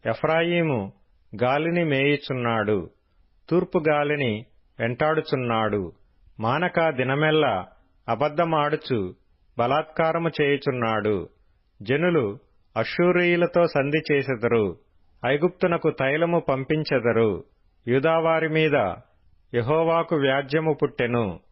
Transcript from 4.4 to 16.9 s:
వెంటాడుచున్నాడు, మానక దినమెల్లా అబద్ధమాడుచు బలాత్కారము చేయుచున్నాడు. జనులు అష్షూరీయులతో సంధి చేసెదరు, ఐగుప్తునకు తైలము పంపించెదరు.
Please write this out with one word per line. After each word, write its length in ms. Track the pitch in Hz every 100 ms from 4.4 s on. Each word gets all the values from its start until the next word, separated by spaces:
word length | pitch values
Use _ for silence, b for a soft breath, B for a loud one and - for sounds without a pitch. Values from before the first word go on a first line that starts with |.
| - _ _ _
వెంటాడుచున్నాడు, 1120 | 117 123 156 156 156 139 123 113 110 104 90 - _ _ _ -
మానక 500 | 110 139 175 175 160
దినమెల్లా 760 | 127 127 139 156 156 143 98 90 _ _ _ -
అబద్ధమాడుచు 1040 | 113 151 151 170 160 147 151 - 120 92 - _ _ _ -
బలాత్కారము 720 | 120 143 156 - 160 165 165 156
చేయుచున్నాడు. 840 | 147 143 143 127 113 110 107 101 78 _ _ _ _ _
జనులు 560 | 101 139 175 170 110 101 _ _ _ 117
అష్షూరీయులతో 880 | 113 - 175 175 175 175 170 175 170
సంధి 480 | 147 135 151 151
చేసెదరు, 640 | 147 131 123 117 117 101 82 _ _ _ _ 120
ఐగుప్తునకు 640 | 143 175 175 185 170 160
తైలము 500 | 147 135 147 170 170
పంపించెదరు. 1040 | - 135 135 156 151